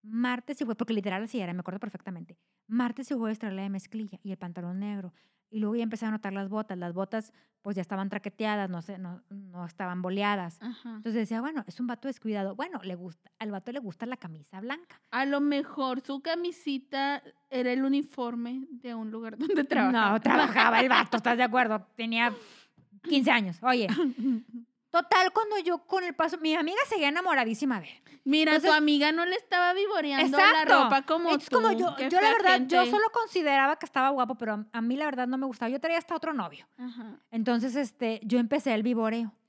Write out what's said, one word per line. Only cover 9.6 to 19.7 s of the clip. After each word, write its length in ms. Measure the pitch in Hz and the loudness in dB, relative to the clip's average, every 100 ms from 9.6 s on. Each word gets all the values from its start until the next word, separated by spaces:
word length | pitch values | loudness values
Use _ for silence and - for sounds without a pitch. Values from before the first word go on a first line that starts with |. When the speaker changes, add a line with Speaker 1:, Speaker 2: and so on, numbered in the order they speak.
| 170 | -14
Speaker 1:
estaban 360 | - 185 180 | -8 -6 -4
boleadas. 560 | 180 196 208 202 175 - | -4 0 0 0 -4 -10
Speaker 2:
Ajá. 280 | 220 233 240 | -12 -12 -14
Speaker 1:
Entonces 240 | 220 226 | -10 -4
decía, 260 | 226 214 226 | -2 -2 -4
"Bueno, 240 | 269 311 - | -4 -6 -8
es 120 | - | -8
un 80 | 247 | -6
vato 200 | 233 277 | -6 -8
descuidado. 460 | 254 220 208 196 196 | -8 -6 -4 -4 -6
Bueno, 260 | 330 302 | -8 -8
le 120 | 190 180 | -10 -10
gusta, 360 | 180 160 _ _ | -12 -16 _ _
al 120 | 214 | -8
vato 200 | 196 240 | -8 -8
le 80 | 262 | -10
gusta 260 | 220 - 233 | -10 -10 -10
la 120 | 254 | -10
camisa 420 | 175 156 - 190 | -12 -16 -18 -14
blanca". 400 | 226 302 349 - _ | -8 -10 -10 -20 _
Speaker 2:
A 140 | 240 277 | -2 0
lo 140 | 285 | 2
mejor 640 | 285 285 285 - 262 254 | 2 0 -2 -4 -4 -4
su 200 | - 220 | -6 -8
camisita 1000 | 330 339 349 339 302 269 269 277 277 285 - _ _ | -4 -4 -4 -6 -6 -6 -6 -4 -2 -4 -8 _ _
era 220 | 262 247 | -2 0
el 140 | 254 269 | 2 2
uniforme 800 | 277 294 - 240 240 233 262 294 | 2 0 -6 -6 -6 -6 -8 -10
de 240 | 247 247 226 | -12 -10 -8
un 140 | 220 | -8
lugar 260 | 220 226 214 | -8 -10 -6
<laughs> 240 | 320 359 | -2 0
donde 20 | |
trabajaba. 480 | 277 | 2